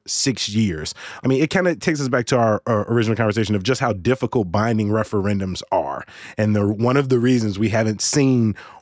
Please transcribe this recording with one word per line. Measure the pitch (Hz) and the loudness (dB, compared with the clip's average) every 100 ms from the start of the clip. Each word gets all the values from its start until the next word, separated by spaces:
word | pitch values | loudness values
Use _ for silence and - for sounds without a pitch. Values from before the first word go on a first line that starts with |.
| - | -6
six | - 139 107 107 | -2 -2 -2 -2
years. | 107 104 78 73 - - - | 0 0 0 -8 -12 -16 -6
I | 131 | 0
mean, | 131 | 2
it | 156 | 2
kinda | 185 180 156 | 2 0 0
takes | - 151 | -2 -2
us | 131 | 0
back | 123 117 | 0 2
to | 127 | 2
our, | 113 104 - | 2 0 0
our | 107 101 | -2 0
original | 120 110 110 | 0 0 0
conversation | 110 107 101 101 | 0 0 0 0
of | |
just | 92 123 | 0 0
how | 135 | 0
difficult | 98 95 127 120 123 92 | -2 0 0 0 -2 0
binding | 104 113 110 104 | 0 0 0 0
referendums | 110 107 104 98 101 95 87 - | 0 0 -2 0 0 -2 -6 -2
are. | 92 71 69 - - - - | -2 -2 -8 -12 -20 -12 -2
And | 107 104 | 0 2
the, | 104 | 0
one | 107 120 139 | 0 2 2
of | 135 | 2
the | 123 | 2
reasons | 123 123 107 92 | 4 2 0 -2
we | 110 | 0
haven't | 110 110 101 | 0 0 -2
seen | - 151 135 127 110 - - - | 0 2 4 4 2 -2 -10 -8